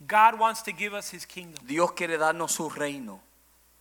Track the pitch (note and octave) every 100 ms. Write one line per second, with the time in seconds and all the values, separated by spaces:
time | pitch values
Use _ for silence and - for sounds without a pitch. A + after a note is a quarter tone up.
0 | C#3+ G#3 A3 A3 A3+ G#3+ - E3+ G#3 G3+
1 | - F3 - F#3 F3 D3+ B2 D3+ F3 F3
2 | F3 D#3+ D#3 E3 D#3+ - D#3 D3 D3 C#3+
3 | A#2 F#2+ _ _ _ _ _ _